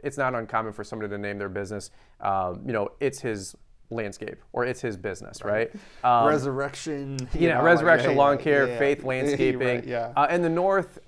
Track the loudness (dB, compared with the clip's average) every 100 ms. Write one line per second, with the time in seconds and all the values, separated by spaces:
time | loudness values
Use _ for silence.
0 | -8 -4 -2 -4 -4 -4 -4 -8 -10 -8
1 | -8 -6 -6 -6 -8 -6 -8 -8 -10 -18
2 | _ -6 -2 0 -2 -6 -4 -2 -4 -2
3 | -4 -2 -6 -6 -8 -16 -20 _ -10 -6
4 | -6 -8 -12 -12 -10 -4 -4 -4 -6 -6
5 | -8 -8 -12 -8 -2 -2 -2 -6 -18 -2
6 | 2 4 4 2 0 -4 -6 -8 -8 -8
7 | -8 -8 -4 2 2 4 6 6 6 4
8 | 4 4 4 4 2 4 2 2 0 0
9 | -2 -2 0 2 2 2 0 -2 -4 -6
10 | -2 2 2 2 2 2 2 2 -2 -10